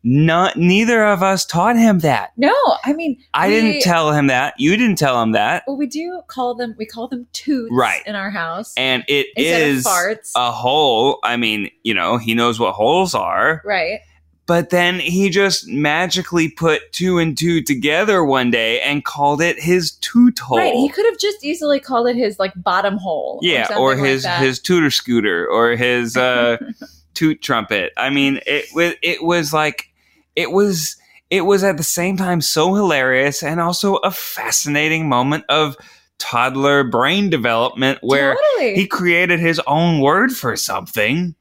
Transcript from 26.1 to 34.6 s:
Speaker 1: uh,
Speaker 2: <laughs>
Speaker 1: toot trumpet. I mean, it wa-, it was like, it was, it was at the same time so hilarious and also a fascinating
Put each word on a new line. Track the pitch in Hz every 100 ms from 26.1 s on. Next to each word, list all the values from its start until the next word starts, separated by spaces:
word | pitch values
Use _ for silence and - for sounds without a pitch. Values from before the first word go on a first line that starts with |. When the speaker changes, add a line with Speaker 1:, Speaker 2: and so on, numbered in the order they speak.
| 123
Speaker 1:
uh, | 127 123 120 117 - - -
Speaker 2:
<laughs> | - _
Speaker 1:
toot | - 160 151
trumpet. | - 123 104 104 87 -
I | 131
mean, | 139 139 135
it | - 143 -
wa-, | 143 170 -
it | 160 170
was | 165 175 151
like, | 156 151 - - _ _ _ _
it | - 170
was, | 185 208 180 151 - _ _ _
it | 190
was | 175 202
at | 196 160
the |
same | 156 - 175 185
time | 185 170
so | 143 156 170
hilarious | 196 196 147 131 127 143 143
and | 151 165
also | 170 175 202 196
a | 196
fascinating | 180 - - - -